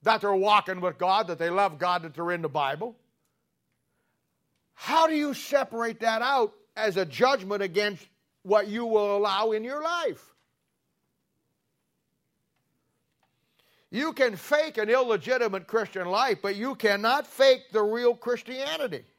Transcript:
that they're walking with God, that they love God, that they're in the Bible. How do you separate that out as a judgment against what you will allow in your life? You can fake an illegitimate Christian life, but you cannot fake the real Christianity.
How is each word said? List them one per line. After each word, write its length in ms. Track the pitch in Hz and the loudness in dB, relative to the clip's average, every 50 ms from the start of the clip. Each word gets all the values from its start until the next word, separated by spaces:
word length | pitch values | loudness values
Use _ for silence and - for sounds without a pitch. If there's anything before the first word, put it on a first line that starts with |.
| - | 4
that 200 | - 226 214 202 | 2 2 2 2
they're 120 | 202 202 | 0 0
walking 460 | 190 190 208 208 208 190 - 190 180 | 2 4 4 4 4 2 0 -6 -4
with 180 | 180 180 156 - | -4 -4 -2 0
God, 300 | 180 180 190 208 220 175 | 0 2 2 2 2 -2
that 100 | 175 151 | -4 -4
they 120 | 165 170 | -4 -2
love 280 | 170 190 202 196 160 147 | 2 2 2 0 0 -2
God, 240 | 165 180 180 180 165 | -2 0 0 0 -2
that 120 | 165 143 | -6 -10
they're 180 | - 170 175 175 | -6 -4 -4 -4
in 100 | 170 165 | -2 -4
the 60 | 160 | -4
Bible. 480 | 135 156 143 135 139 151 196 247 226 _ _ _ _ _ _ _ _ _ _ _ _ _ _ _ _ _ _ _ _ _ _ _ _ _ _ _ _ _ _ _ _ _ _ _ _ | -2 -2 -2 -2 -2 -4 -8 -10 -12 _ _ _ _ _ _ _ _ _ _ _ _ _ _ _ _ _ _ _ _ _ _ _ _ _ _ _ _ _ _ _ _ _ _ _ _
How 320 | _ - - 269 320 330 | _ -8 0 2 4 4
do 80 | 320 320 | 4 2
you 200 | 302 294 294 269 | 0 0 -2 -4
separate 680 | - - - 277 277 262 - - 226 226 233 226 226 | -6 -8 -2 -2 -2 -2 -2 -4 -6 -4 -6 -6 -2
that 200 | 220 226 220 226 | -2 -2 -2 0
out 320 | 233 254 277 269 233 208 - _ _ _ _ | 0 0 2 2 0 0 -4 _ _ _ _
as 200 | - 214 214 180 | -4 -4 -2 0
a 100 | 185 190 | 0 -4
judgment 560 | 160 131 120 226 254 277 254 185 190 202 208 196 | -4 0 2 4 4 4 2 -2 -4 -4 -4 -4
against 420 | 190 160 190 208 208 202 160 - _ _ _ _ _ _ _ _ | -2 0 0 0 0 -2 -6 -16 _ _ _ _ _ _ _ _
what 240 | 185 202 214 202 | 2 2 2 2
you 180 | 208 208 226 240 | 2 -4 -6 -4
will 320 | 233 220 214 208 202 202 | 2 2 2 2 2 2
allow 360 | 202 208 208 196 196 220 226 220 | 2 2 2 0 0 0 0 0
in 100 | 214 220 | -2 -4
your 180 | 240 269 294 | -6 -8 -6
life? 520 | 302 330 349 349 330 269 160 - - _ _ _ _ _ _ _ _ _ _ _ _ _ _ _ _ _ _ _ _ _ _ _ _ _ _ _ _ _ _ _ _ _ _ _ _ _ _ _ _ _ _ _ _ _ _ _ _ _ _ _ _ _ _ _ _ _ _ _ _ _ _ _ _ _ _ _ _ _ _ _ _ _ | -4 -4 -4 -2 -4 -4 -6 -8 -14 _ _ _ _ _ _ _ _ _ _ _ _ _ _ _ _ _ _ _ _ _ _ _ _ _ _ _ _ _ _ _ _ _ _ _ _ _ _ _ _ _ _ _ _ _ _ _ _ _ _ _ _ _ _ _ _ _ _ _ _ _ _ _ _ _ _ _ _ _ _ _ _ _
You 220 | - 208 285 320 302 | -6 -4 -4 -4 0
can 220 | - 269 247 214 | 2 0 0 0
fake 420 | 175 - - 294 294 311 320 - | -4 -4 0 2 2 2 0 -2
an 140 | - 214 208 | -4 0 2
illegitimate 760 | 233 262 262 247 226 196 - - 254 247 240 220 190 190 175 - | 2 2 2 2 0 -2 0 -2 -2 0 0 -2 -2 -6 -8 -2
Christian 400 | - 226 220 - - 190 180 175 | -2 -2 -2 -2 -6 -8 -6 -2
life, 300 | 185 208 247 269 214 - - | 0 0 2 0 0 -2 -4
but 140 | 202 202 | -6 -6
you 180 | 202 220 262 269 | -4 -4 -6 -6
cannot 540 | - - 214 202 202 208 226 254 285 294 - | -2 0 0 0 2 2 0 0 0 -2 -6
fake 420 | - - 262 269 262 254 - - | 2 4 6 6 6 4 2 -4
the 100 | 180 220 | 0 0
real 360 | 208 208 214 233 247 240 240 | 0 2 0 2 2 2 0
Christianity. 880 | 233 - 233 247 233 - - 254 262 269 285 320 320 294 240 165 127 98 _ _ | 0 -2 -4 -4 -4 -6 -12 -10 -8 -6 -6 -6 -4 -6 -6 -6 -8 -12 _ _